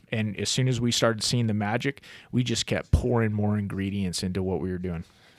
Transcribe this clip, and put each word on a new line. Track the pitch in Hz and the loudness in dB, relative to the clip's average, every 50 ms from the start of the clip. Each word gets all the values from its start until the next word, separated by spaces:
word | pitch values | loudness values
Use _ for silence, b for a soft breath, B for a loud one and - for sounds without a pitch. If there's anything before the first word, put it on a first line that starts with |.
| B - | B -6
And | - 110 107 107 98 - | -2 -2 -2 -2 -2 -4
as | 101 - | -2 -2
soon | - 135 127 131 | 0 2 2 2
as | 127 113 | 2 2
we | 120 120 | 0 0
started | 117 - - 117 113 107 | 2 4 4 4 2 2
seeing | - - - 120 120 110 | 0 0 2 2 2 2
the | 107 | 2
magic, | 104 104 104 113 127 - 139 - - B B B B B B | 0 0 0 0 0 0 -2 -4 -4 B B B B B B
we | B 120 | B 0
just | 123 123 113 - - | 2 2 0 -2 0
kept | - 113 82 - - | 0 -2 -2 0 2
pouring | - - - 123 123 117 113 110 107 | 2 2 4 2 2 2 2 2 0
more | 107 104 104 104 104 | 0 0 2 0 0
ingredients | 101 95 98 95 98 98 98 101 98 90 85 - | -2 -2 -2 -2 -2 -2 -2 -2 -2 -2 -2 -2
into | 101 92 90 98 | -4 -2 -2 -2
what | 92 92 92 76 | -2 0 -2 -2
we | 82 92 | -2 -2
were | 92 90 | -4 -2
doing. | 90 92 85 82 87 b b b b b b | -4 -4 -4 -6 -8 b b b b b b